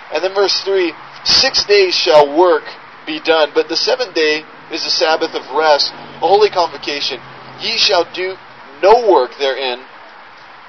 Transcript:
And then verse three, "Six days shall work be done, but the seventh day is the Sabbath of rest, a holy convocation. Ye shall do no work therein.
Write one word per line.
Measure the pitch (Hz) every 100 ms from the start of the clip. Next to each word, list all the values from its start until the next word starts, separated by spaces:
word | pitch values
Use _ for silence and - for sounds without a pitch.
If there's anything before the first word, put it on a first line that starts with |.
| -
And | 156
then | 185
verse | 196 185 -
three, | 190 190 170 - - -
"Six | - - 262 -
days | - 202 185
shall | - 180 151 143 143
work | 180 151 - - - -
be | - 156
done, | 156 160 147
but | 156 156
the | 165
seventh | - 494 196
day | 165 156 151 - - -
is | 135
the | 151
Sabbath | - 160 160 165
of | 156 127
rest, | 143 160 139 -
a | - - - 165
holy | 202 208
convocation. | 190 165 139 165 143 - 123 - - - -
Ye | 208 226
shall | - 180 170
do | 180 185 185 - - - -
no | 185 233 226
work | 160 123 -
therein. | 139 127 135 123 - - - - - - - -